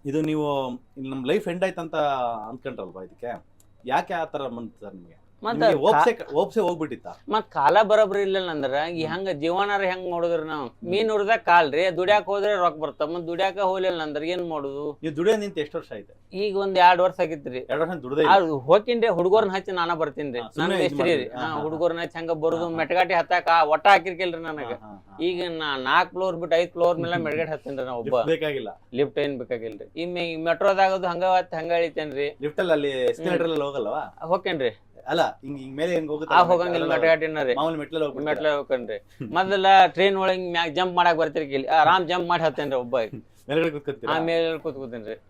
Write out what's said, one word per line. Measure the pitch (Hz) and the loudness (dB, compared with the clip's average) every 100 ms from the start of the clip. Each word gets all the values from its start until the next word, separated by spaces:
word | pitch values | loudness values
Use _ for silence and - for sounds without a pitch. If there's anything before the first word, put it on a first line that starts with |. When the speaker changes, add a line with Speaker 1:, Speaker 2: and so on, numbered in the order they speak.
| 143 | -2
Speaker 1:
ಇದು | 147 | -2
ನೀವು | 156 151 147 139 131 | 0 0 0 -2 -2
ಇಲ್ಲಿ | 123 _ - 135 | -8 _ -14 -10
ನಮ್ | 135 127 | -6 0
ಲೈಫ್ | 196 196 | 0 -2
ಎಂಡ್ | 175 | -2
ಆಯ್ತಂತ | 190 175 165 160 147 135 120 117 110 | -4 -4 -6 -2 -2 0 -2 -4 -10
ಅಂದ್ಕೊಂಡ್ರಲ್ವಾ | 127 139 110 95 90 | -12 -12 -10 -12 -14
ಇದಕ್ಕೆ, | 92 - 120 104 _ _ _ _ 123 | -16 -12 -12 -12 _ _ _ _ -2
ಯಾಕೆ | 143 180 | -2 -2
ಆ | 175 | -6
ಥರ | 160 147 135 | -4 -6 -8
ಬಂತು | 117 113 - | -8 -14 -16
ಸರ್ | 104 | -18
ನಿಮ್ಗೆ? | 95 87 - _ _ | -18 -20 -20 _ _
Speaker 2:
ಮತ್ತೆ | 208 226 220 | -6 2 4
Speaker 1:
ನಿಮ್ಗೆ | 160 165 | 4 4
Speaker 2:
ಕಾ-, | 151 | 6
Speaker 1:
ಹೋಪ್ಸೇ, | 180 226 - | 4 2 -2
ಹೋಪ್ಸೇ | 143 180 220 | -2 0 0
ಹೋಗ್ಬಿಟ್ಟಿತ್ತಾ? | 180 170 151 123 87 82 - | 0 -2 -6 -8 -14 -18 -4
Speaker 2:
ಮತ್ತ್ | 214 208 | -4 -2
ಕಾಲ | 165 143 190 | 2 4 6
ಬರೋಬ್ಬರಿ | 214 214 208 202 | 6 4 4 2
ಇರ್ಲಿಲ್ಲ | 196 190 185 | 0 0 -2
ಅಂದ್ರ | 151 135 139 160 | -2 -2 0 -2
ಈ | 170 | -4
Speaker 1:
ಹ್ಮ್. | 156 | -4
Speaker 2:
ಹಂಗ | 170 196 | -4 -4
ಜೀವನಾರ | 151 160 180 202 202 | -2 -2 0 0 0
ಹೆಂಗ್ | 190 185 185 | 0 -2 -4
ನೋಡಿದ್ರ | 170 170 170 | -2 0 0
ನಾವು? | 156 156 120 | -2 -6 -8
Speaker 1:
ಹ್ಮ್. | - 170 | -10 -4
Speaker 2:
ಮೀನ್ | 196 220 | 0 2
ಹುರ್ದಾಗ | 214 202 226 | 0 2 0
ಕಾಲ್ | - 175 156 | 6 6 6
ರೀ, | 143 185 165 | 2 0 0
ದುಡ್ಯಾಕ್ | 185 208 180 | 4 2 2
ಹೋದ್ರೆ | 202 202 | -2 0
ರೊಕ್ಕ | 202 175 156 | 2 2 0
ಬರ್ತಾವ. | 151 - 151 | -8 -4 -4
ಮತ್ತ್ | 175 165 | -4 -6
ದುಡ್ಯಾಕ | 170 190 185 | 0 0 2
ಹೋಗ್ಲಿಲ್ಲ | 190 190 185 170 | 0 2 0 -2
ಅಂದ್ರ | 156 147 | -4 -4
ಏನ್ | 160 180 175 | -4 -4 -4
ಮಾಡುದು? | 156 139 139 151 143 | -4 -6 -6 -8 -6
Speaker 1:
ನೀವು | 160 147 | -8 -2
ದುಡಿಯೋ | 180 226 | 2 2
ನಿಂತ | 202 190 | 0 -6
ಎಷ್ಟು | 147 165 | -6 -8
ವರ್ಷ | - | -10
ಆಯ್ತು? | 110 95 - _ 185 | -16 -16 -20 _ -4
Speaker 2:
ಈಗ | 208 196 | -2 -2
ಒಂದ್ | 196 185 | 0 6
ಎರಡ್ | 175 180 | 6 8
ವರ್ಷ | 185 180 | 4 2
ಆಗಿತ್ರಿ. | 170 160 139 127 | -4 -4 -8 -10
Speaker 1:
ಎರಡು | 127 143 | -4 -2
ವರ್ಷ | 165 | -2
ದುಡ್ದೇ | 175 123 143 | -4 -4 2
ಇಲ್ಲ? | 160 | 6
Speaker 2:
ಅದು | 196 165 143 | 6 4 -2
ಹೋಗ್ತೀನ್ರಿ, | 127 190 214 233 226 | 4 4 4 0 0
ಹುಡುಗರ್ನ | 170 180 214 208 | 2 4 4 2
ಹಚ್ಚಿ | 190 190 | -2 -4
ನಾನ | 185 170 | -4 -2
ಬರ್ತೀನ್ರಿ. | 170 156 147 147 123 | -2 -4 -4 -6 -6
Speaker 1:
ಹಾ, | 113 | -8
ಸುಮ್ನೆ | - 170 | -4 0
Speaker 2:
ನನ್ | |
Speaker 1:
ಇದು | 190 | 0
Speaker 2:
ಹೆಸ್ರಿ | 151 143 156 | 0 0 2
ರೀ. | 151 | 0
Speaker 1:
ಮಾಡಿದ್ರಿ. | 123 123 | -2 -6
Speaker 2:
ಹಾ, | 160 | -6
Speaker 1:
ಹಾ, | |
ಹಾ. | 151 | -4
Speaker 2:
ಹುಡುಗರ್ನ | 151 156 170 170 | -4 -2 -2 -2
ಹಚ್ಚಿ | 165 165 | -6 -8
ಹಂಗ | 165 | -4
ಬರುದು, | 160 160 165 | -2 0 0
Speaker 1:
ಹಾ, | 170 | -4
ಹಾ. | 165 | -4
Speaker 2:
ಮೆಟ್ಗಾಟಿ | 156 180 180 | 0 0 2
ಹತ್ತಾಕ | 175 - 180 165 165 | 2 2 0 4 4
ಒಟ್ಟ | 151 156 202 | 4 4 6
ಹಾಕಿರ್ಕಿಲ್ರಿ | 196 170 170 180 165 | 6 4 -4 -4 -4
ನನಗ. | 165 151 | -8 -8
Speaker 1:
ಹಾ, | 123 | -8
ಹಾ, | 113 107 101 _ | -10 -12 -20 _
ಹಾ. | - | -4
Speaker 2:
ಈಗ | 170 175 180 | -4 -2 -6
ನಾ | 160 156 135 | -4 -4 -4
ನಾಲ್ಕ್ | 131 160 180 | 2 2 2
ಫ್ಲೋರ್ | 180 190 170 | -2 -4 -2
ಬಿಟ್ಟು | 170 165 | 0 0
ಐದ್ | 175 | 0
ಫ್ಲೋರ್ | 170 170 165 | 2 2 2
ಮೇಲೆ | 170 175 | -2 -2
ಮೆಟ್ಗಾಟಿ | 156 156 160 | -2 -2 -4
ಹತ್ತೇನ್ರಿ | 156 - 135 127 | -6 -8 -8 -6
ನಾ | |
ಒಬ್ಬ. | 123 113 123 | -6 0 0
Speaker 1:
ಲಿಫ್ಟ್ | 113 | 2
ಬೇಕಾಗಿಲ್ಲ? | 160 156 135 104 - _ | 0 -2 -4 -8 -14 _
Speaker 2:
ಲಿಫ್ಟ್ | 120 143 147 | -2 -2 0
ಏನ್ | 147 135 | -4 -4
ಬೇಕಾಗಿಲ್ರಿ. | 120 120 113 104 - 156 | -6 -6 -8 -12 -14 -10
ಈ | 175 | -8
ಮೆ-, | 175 170 160 | -6 -6 -4
ಮೆಟ್ರೋದಾಗದು | 165 165 196 190 190 190 180 | -2 2 2 4 2 2 -2
ಹಂಗ | 175 | 0
ಹತ್ತ್ | 185 185 175 | 2 2 0
ಹಂಗ | 165 165 | -6 -2
ಇಳಿತೇನ್ರಿ. | 170 170 156 156 135 143 - | 0 0 -2 -6 -4 -4 -4
Speaker 1:
ಲಿಫ್ಟ್ | 147 - | -6 -2
ಅಲ್ಲಿ | 185 | 2
ಅಲ್ಲಿ | 156 143 | 2 2
ಎಸ್ಕಲೇಟರ್ | 131 123 160 165 170 | 0 0 0 -2 -2
Speaker 2:
ಹ್ಮ್. | 165 | 0
Speaker 1:
ಅಲ್ಲಿ | 156 | -2
ಹೋಗಲ್ಲವಾ? | 143 139 104 143 135 - | -4 -4 -4 -4 -8 -12
Speaker 2:
ಹೋಗ್ತೇನ್ರಿ. | 160 185 190 165 123 - _ - - | -4 -2 -2 -2 -2 -4 _ -18 -4
Speaker 1:
ಅಲ್ಲ, | 165 127 - | 0 0 -4
ಹಿಂಗ್, | 135 143 | -12 -12
ಹಿಂಗ್ | 135 135 | -12 -6
ಮೇಲೆ | 170 | -4
ಹೆಂಗ್ | 170 156 | -2 -4
ಹೋಗುತ್ತೆ | 151 156 | -6 2
Speaker 2:
ಆ, | 160 | 4
Speaker 1:
ಅಲ್ಲ, | 180 | 4
Speaker 2:
ಹೋಗಂಗಿಲ್ಲ, | 175 175 170 | 2 2 -2
Speaker 1:
ಅಲ್ಲ, | 147 | 0
Speaker 2:
ಮೆಟ್ಲ | 135 165 | 2 4
ಕಟ್ಟಿನಾರಿ. | 160 160 156 135 | 2 0 -2 -2
Speaker 1:
ಮಾಮೂಲಿ | 123 160 160 | 0 0 -2
ಮೆಟ್ಲಲ್ಲಿ | 143 160 147 | -6 -4 -4
ಹೋಗ್ಬಿಡ್ತೀರಾ? | 131 151 | -2 -4
Speaker 2:
ಮೆಟ್ಲ | 147 156 143 | 0 0 0
ಹೋಗ್ಕೊಂಡ್ರಿ. | 131 131 110 104 _ | -2 -4 -2 -10 _
Speaker 1:
ಹ್ಮ್. | _ 117 | _ -4
Speaker 2:
ಮೊದಲ | 156 190 196 190 196 185 | -2 0 2 6 8 8
ಟ್ರೈನ್ | 165 196 190 | 6 2 4
ಒಳಗ್ | 190 185 180 | 0 0 -2
ಮ್ಯಾಗ್ | 170 170 | -2 -2
ಜಂಪ್ | 151 185 175 | 0 0 4
ಮಾಡಕ್ | 175 160 | 4 4
ಬರ್ತಿರ್ಕಿಲ್ಲ. | 160 156 143 139 135 | 0 -2 -4 -4 2
ಆ, | 160 | 4
ಆರಾಮ್ | 151 185 165 | 6 4 2
ಜಂಪ್ | 180 170 | -2 0
ಮಾಡಿ | 175 | 0
ಹತ್ತೇನ್ರಿ | 160 143 143 131 | 0 -2 -2 -2
ಒಬ್ಬ. | 120 127 | 0 -2
Speaker 1:
<laughs> | 110 120 - _ - | -2 -8 -18 _ -4
ಮೇಲ್ಗಡೆ | 151 165 | 0 0
ಕೂತ್ಕೊತೀರಾ? | 147 143 139 - | -2 -8 -8 -4
Speaker 2:
ಆ, | 160 | -2
ಮೇಲೆ | 165 165 165 160 | 0 0 0 -4
ಕೂತ್ಕೊತೀನ್ರಿ. | 160 135 131 117 104 110 _ | -8 -10 -12 -12 -12 -14 _